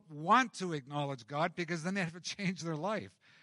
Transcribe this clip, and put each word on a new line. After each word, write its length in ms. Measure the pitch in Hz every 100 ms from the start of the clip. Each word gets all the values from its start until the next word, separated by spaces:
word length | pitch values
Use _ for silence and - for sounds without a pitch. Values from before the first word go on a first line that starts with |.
| -
want 420 | 151 160 233 254 -
to 180 | 185
acknowledge 520 | 156 127 147 143 139 110
God, 260 | 143 175 170
because 280 | 170 170
then 120 | 156 196
they 60 |
have 120 | 170
to 220 | 175 156 -
<laughs> 0 |
change 260 | 190 185
their 140 | 165 151
life. 360 | 180 214 95 - - -